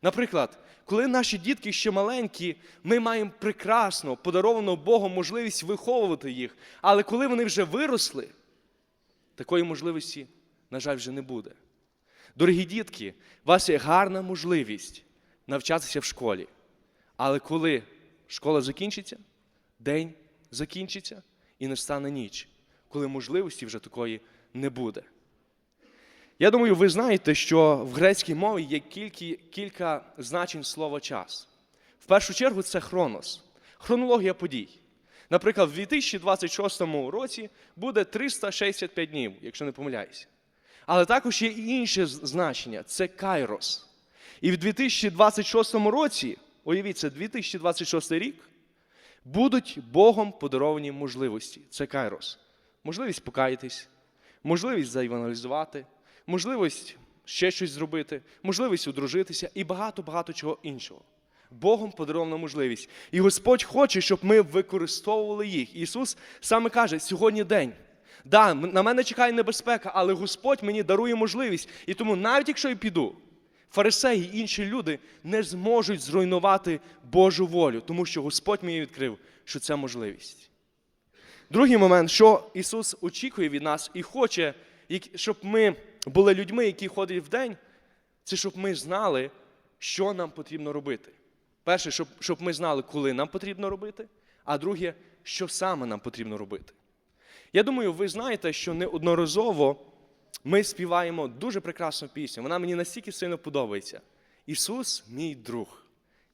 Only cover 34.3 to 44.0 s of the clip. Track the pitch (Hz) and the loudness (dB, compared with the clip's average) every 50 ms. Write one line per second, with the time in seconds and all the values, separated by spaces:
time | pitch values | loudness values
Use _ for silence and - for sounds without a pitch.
34.3 | 175 - 175 170 135 127 101 - - _ _ _ _ _ _ _ _ - - _ | -2 -2 -6 -6 -6 -6 -10 -10 -16 _ _ _ _ _ _ _ _ -20 -6 _
35.3 | 160 175 180 202 214 202 190 156 143 165 202 190 302 302 262 - - 196 165 190 | 0 2 2 2 4 4 2 2 2 -6 -6 -2 -2 -2 -2 -2 -4 -2 0 0
36.3 | 190 180 - 170 - - 202 202 - - 180 165 156 147 131 127 156 220 262 262 | 0 2 0 -6 -4 -2 -2 -4 -2 -2 -4 -2 -2 -4 -4 -4 -6 -6 -6 -6
37.3 | - - 220 208 _ _ _ _ _ - 180 262 247 214 196 - - 220 262 277 | -8 -10 -14 -14 _ _ _ _ _ -8 -8 -2 0 0 0 0 -2 -4 -4 -4
38.3 | - - - 202 190 - 208 202 196 - 190 170 _ - 165 160 151 151 127 107 | -4 -4 -6 -6 -4 -2 -2 -2 -2 -2 -8 -8 _ -4 -6 -4 -4 -4 -4 -6
39.3 | 95 98 - 110 - - 147 143 127 127 139 143 127 110 98 - - - - _ | -6 -10 -14 -14 -12 -8 -8 -8 -8 -8 -8 -6 -6 -6 -8 -10 -12 -20 -20 _
40.3 | _ _ _ _ _ _ _ _ _ - _ - 165 180 175 175 233 269 - 247 | _ _ _ _ _ _ _ _ _ -20 _ 2 4 4 6 6 4 2 2 0
41.3 | 220 - 214 226 214 220 220 226 247 262 240 214 - 190 185 151 131 - - 139 | -2 0 0 -2 -2 -4 -4 -2 -2 -2 0 0 0 0 0 -2 -2 -8 -10 -6
42.3 | 131 170 180 156 127 - - 127 113 101 - - - - 185 175 185 - 190 196 | -2 -2 -2 -2 -2 -6 -8 -10 -10 -12 -10 -10 -4 -4 -4 -4 -4 -6 -4 -2
43.3 | 190 156 135 107 104 - - - - - - _ _ _ | 0 0 0 -2 -4 -6 -4 -6 -6 -6 -10 _ _ _